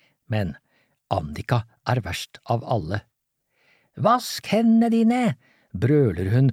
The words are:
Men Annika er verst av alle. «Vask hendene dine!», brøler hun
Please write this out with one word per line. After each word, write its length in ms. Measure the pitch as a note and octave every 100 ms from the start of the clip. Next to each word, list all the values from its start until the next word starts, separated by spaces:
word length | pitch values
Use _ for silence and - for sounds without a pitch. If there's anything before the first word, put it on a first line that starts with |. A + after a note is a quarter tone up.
| _ _ -
Men 240 | G#2+ F#2 - _ _ _ _ _
Annika 540 | F#2+ D2+ D2+ - A#2+ - _ -
er 120 | B2
verst 360 | F2+ - - - -
av 160 | A#2+
alle. 380 | - A#2 D#2+ G#2+ - _ _ _ _ _ _ _ _ -
«Vask 480 | F#3+ B3 - - -
hendene 400 | G#3 A#3 A3+ A#3
dine!», 320 | A3+ A3+ B3 A#3 C3 _ _ _ F#2
brøler 540 | A#2+ D3 B2 F2 F#2+
hun 160 | A#2 C3+